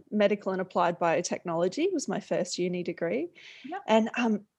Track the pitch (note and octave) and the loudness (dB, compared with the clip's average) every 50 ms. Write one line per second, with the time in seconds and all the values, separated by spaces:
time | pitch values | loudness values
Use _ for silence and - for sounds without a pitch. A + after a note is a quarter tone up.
0 | - - G3+ G#3+ G3+ G3+ G#3 G3+ - G3 F#3+ F#3 F#3 F#3 - F#3+ F3+ E3+ F3 - | -8 -4 2 4 4 4 4 2 -2 -4 -2 -2 -4 -2 0 2 2 2 2 2
1 | F3 E3 D#3+ E3+ F3 - - - - F3+ E3 E3+ F3 F#3 - C#4+ E4 G4+ F#4 C#4 | 2 2 2 2 0 -2 -6 -6 -4 -4 0 0 0 0 0 0 0 0 0 -2
2 | - G#3 F3+ - - - F3+ E3+ F#3 - - - F3+ F3+ F3 F3+ F3 F3 E3 - | -2 -2 -4 -6 -4 -2 -2 -2 -2 -2 -2 -4 -2 -2 -2 -4 -4 -6 -6 -4
3 | F3 E3+ G3+ C4+ F4 F4 _ - - - - - - C4 F4 G4 - - A3 A3+ | -4 -2 -2 -2 -4 -6 _ -18 -20 -20 -20 -16 -12 -10 -10 -8 0 2 4 4
4 | A3 A3+ - A#3+ A#3+ A3+ G#3 G3 - _ _ | 4 2 0 0 0 2 0 0 -4 _ _